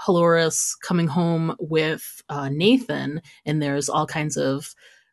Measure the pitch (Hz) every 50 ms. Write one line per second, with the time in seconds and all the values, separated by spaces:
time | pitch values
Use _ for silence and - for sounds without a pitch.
0 | - - 180 170 170 170 170 165 165 160 - - - - - - - - 185 175
1 | 170 156 139 180 170 170 165 165 165 165 - - - 151 160 160 156 156 156 -
2 | - - - - - - 151 147 139 139 139 151 175 214 262 262 - - 151 139
3 | 135 139 147 165 - - - - - 147 151 156 147 143 139 143 143 - - 156
4 | 156 156 - 160 151 151 151 147 143 135 135 143 151 - - _ _ - _ _
5 | _ _